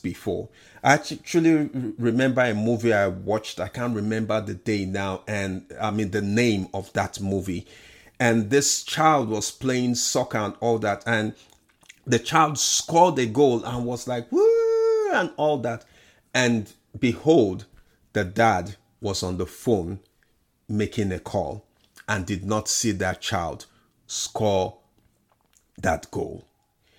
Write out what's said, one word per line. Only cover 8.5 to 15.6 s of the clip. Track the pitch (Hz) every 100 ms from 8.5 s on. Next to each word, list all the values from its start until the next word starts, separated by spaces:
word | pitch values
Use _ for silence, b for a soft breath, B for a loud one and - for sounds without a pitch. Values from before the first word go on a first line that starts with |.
| 139 143 -
child | - 156 156 147 113
was | 107 -
playing | - 131 127 123 123
soccer | - 131 123 113
and | 101 -
all | 117 113
that, | 107 101 117
and | 113 107 - b b _ _ _ - -
the | -
child | - 160 156 143
scored | - - - 165 180 139
a | 117
goal | 113 143 117
and | 110 123 120
was | 123 -
like, | 123 -
"Woo!" | 330 440 453 453 453 453 440 415
and | 320 175 -
all | 151
that. | 143